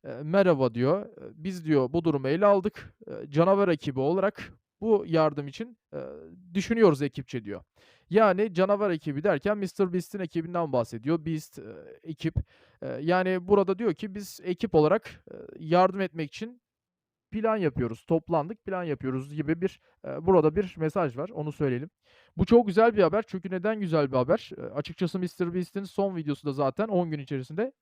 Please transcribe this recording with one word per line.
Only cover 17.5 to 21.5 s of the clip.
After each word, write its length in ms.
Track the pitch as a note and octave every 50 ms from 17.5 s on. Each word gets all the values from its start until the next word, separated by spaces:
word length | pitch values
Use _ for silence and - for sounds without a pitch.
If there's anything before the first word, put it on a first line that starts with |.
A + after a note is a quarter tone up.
| A3
yapıyoruz, 480 | G#3+ F3+ D3 C3 - B2 A2+ A2+ - _
toplandık, 600 | _ E3 E3 - - E3+ D#3 C#3+ F3 A3+ _ _
plan 180 | - F#3+ F3+ F3+
yapıyoruz." 500 | E3 C#3+ B2 - C3 C3 C3 C3 C#3+ D3
gibi 280 | D3+ D3+ C#3+ E3 E3+
bir, 180 | F3 F#3+ - _ _ _ _ _ -
eee, 200 | - C3+ C#3+ E3
burada 300 | F3+ F#3+ E3+ D3+ D#3 D3+
bir 200 | G3 G3+ F3+ -
mesaj 400 | E3 D#3+ D#3 - G3 E3+ C#3 A#2
var, 120 | B2+ D3+ F#3+
onu 220 | A#3 E3+ D3 D3+